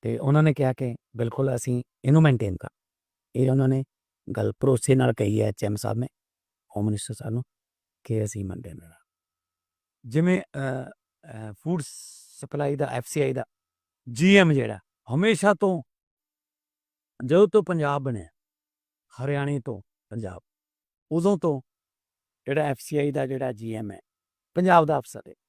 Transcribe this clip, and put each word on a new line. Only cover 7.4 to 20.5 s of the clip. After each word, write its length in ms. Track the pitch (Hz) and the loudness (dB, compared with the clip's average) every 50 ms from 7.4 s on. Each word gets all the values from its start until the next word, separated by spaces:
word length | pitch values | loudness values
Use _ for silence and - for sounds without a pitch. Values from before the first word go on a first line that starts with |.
| 127 _ _ _ _ _ _ _ _ _ _ _ _ | -8 _ _ _ _ _ _ _ _ _ _ _ _
ਕਿ 200 | - 117 110 107 | -4 -2 -2 -2
ਅਸੀਂ 220 | 104 - 107 98 | -4 -6 -8 -8
ਮੇਨਟੇਨ 340 | 95 92 90 - - 80 - | -8 -8 -10 -12 -16 -18 -18
ਕਰਨਾ। 160 | 82 82 _ _ _ _ _ _ _ _ _ _ _ _ _ _ _ _ _ _ _ _ _ _ _ | -20 -20 _ _ _ _ _ _ _ _ _ _ _ _ _ _ _ _ _ _ _ _ _ _ _
ਜਿਵੇਂ, 360 | 120 110 147 165 180 185 185 | -4 -2 0 2 2 2 0
ਅਹ, 480 | 185 _ _ 139 135 135 131 131 131 - - _ _ _ _ _ _ 160 | -2 _ _ -8 -6 -6 -6 -6 -8 -12 -16 _ _ _ _ _ _ -18
ਅਹ, 240 | 123 110 110 110 104 | -16 -14 -14 -14 -16
ਫੂਡ 280 | _ _ 156 175 180 139 | _ _ -4 -4 -4 -4
ਸਪਲਾਈ 920 | - - - - - - - - _ - - - 135 - 143 147 139 143 | -8 -14 -20 -20 -20 -20 -20 -20 _ -20 -18 -18 -10 -6 -4 -2 -2 -2
ਦਾ, 100 | 139 151 | -2 -4
ਐਫ 180 | 131 120 123 123 - | -4 -4 -8 -8 -6
ਸੀ 140 | - 156 | -4 -2
ਆਈ 120 | 143 135 131 | -2 -2 -2
ਦਾ 120 | 123 117 _ _ _ _ _ _ _ _ _ _ _ _ - | -4 -8 _ _ _ _ _ _ _ _ _ _ _ _ -14
ਜੀ 240 | 120 113 151 185 196 | -4 2 4 8 8
ਐਮ 180 | 202 190 165 151 | 8 8 8 4
ਜਿਹੜਾ, 260 | 139 120 110 107 101 _ _ _ _ _ - 113 | 2 0 -2 -6 -10 _ _ _ _ _ -6 -2
ਹਮੇਸ਼ਾ 380 | 143 185 220 220 165 - 202 208 | 0 2 2 0 2 2 2 2
ਤੋਂ 300 | - - 196 185 165 131 _ _ _ _ _ _ _ _ _ _ _ _ _ _ _ _ _ _ _ _ _ _ _ _ _ _ _ - | 2 2 0 0 0 -4 _ _ _ _ _ _ _ _ _ _ _ _ _ _ _ _ _ _ _ _ _ _ _ _ _ _ _ -4
ਜਦੋਂ 220 | 127 147 175 208 202 | 2 6 6 6 6
ਤੋਂ 160 | - 220 185 | 6 2 2
ਪੰਜਾਬ 380 | - 180 165 151 143 143 143 | 2 -2 -2 0 0 -2 -2
ਬਣਿਆ, 260 | 135 131 120 107 87 76 _ _ _ _ _ _ _ _ _ _ _ _ _ _ _ _ _ | -4 -4 -6 -6 -8 -12 _ _ _ _ _ _ _ _ _ _ _ _ _ _ _ _ _
ਹਰਿਆਣੇ 460 | - 123 139 143 143 139 139 143 139 117 | -10 -6 -4 -4 -2 -2 -2 -4 -4 -6
ਤੋਂ 160 | - 113 101 101 _ _ _ _ _ | -8 -10 -10 -12 _ _ _ _ _
ਪੰਜਾਬ, 320 | 110 117 110 95 90 85 _ _ | -12 -10 -10 -10 -12 -12 _ _